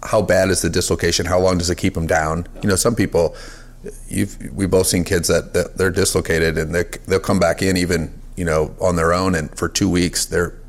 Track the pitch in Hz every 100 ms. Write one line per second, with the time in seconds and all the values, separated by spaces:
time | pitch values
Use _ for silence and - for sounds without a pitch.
0 | - 110 90 90 95 90 87 85 - 87
1 | 87 85 87 90 92 90 85 90 95 87
2 | 80 85 78 80 87 - 104 92 117 120
3 | 98 - 82 - - - - - - -
4 | - - 98 - - - 95 92 92 95
5 | 82 90 82 82 - 87 85 - 95 90
6 | 95 95 85 82 82 80 78 85 87 -
7 | - 92 - 98 87 82 95 92 90 87
8 | 80 - - - 87 78 76 - 92 87
9 | 82 87 92 87 76 - 87 - 98 87
10 | 90 - - 87 87 -